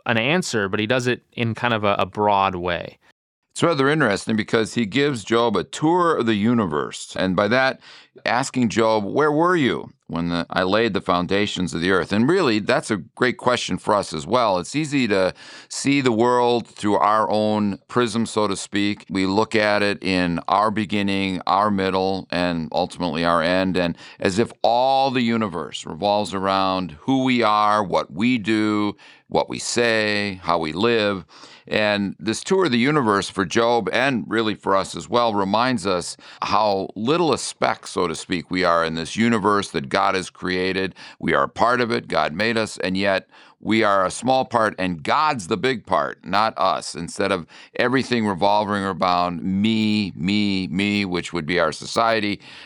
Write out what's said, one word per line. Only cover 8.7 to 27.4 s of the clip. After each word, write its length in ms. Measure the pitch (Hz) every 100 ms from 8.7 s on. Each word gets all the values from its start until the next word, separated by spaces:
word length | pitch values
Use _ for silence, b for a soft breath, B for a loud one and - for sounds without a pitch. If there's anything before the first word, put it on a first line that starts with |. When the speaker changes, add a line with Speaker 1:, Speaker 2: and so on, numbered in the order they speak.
| 101 113 110
Speaker 2:
"Where 280 | 101 113 151
were 260 | 151 170 180
you 320 | 123 71 - - -
when 220 | 82 85
the, 160 | 85 -
I 140 | -
laid 300 | 92 104 117
the 80 | 95
foundations 720 | - 87 87 98 104 - 87
of 80 | 85
the 100 | 87
earth?" 220 | 92 78
And 160 | 101 127
really, 300 | 190 151 107
that's 300 | 95 139 -
a 140 | 104 71 -
great 200 | 127 -
question 420 | 123 120 - 92
for 160 | -
us 200 | 104 90
as 120 | 80 73
well. 320 | 123 113 92
It's 160 | 87
easy 320 | 143 156 143 120
to 240 | 98 92 - B B B
see 320 | - 131 143
the 140 | 131
world 520 | 110 120 123 120 120 -
through 300 | - 104 101
our 340 | 101 110 107
own 500 | 104 107 107 104 95 -
prism, 360 | 123 120 113 110
so 220 | - 104
to 80 | 92
speak. 500 | - 101 104 104 -
We 160 | 95 95
look 280 | 98 110
at 300 | 110 107 104
it 180 | 101 98
in 380 | 90 92 87 85 -
our 240 | 95 110
beginning, 720 | 104 101 104 98 98 95 92 -
our 240 | 92 107
middle, 600 | 98 95 92 95 95 -
and 380 | 85 87 85 80
ultimately 540 | 80 90 - 87 80 85
our 160 | 85
end, 340 | 82 92 95 87
and 220 | 87 82 B B
as 180 | 98 92
if 140 | - -
all 480 | 107 120 131 135 135
the 120 | 127
universe 600 | 117 117 110 82 65 - -
revolves 480 | 80 101 104 101
around 580 | 95 95 95 95 92 92 78
who 240 | - 135 131
we 180 | 123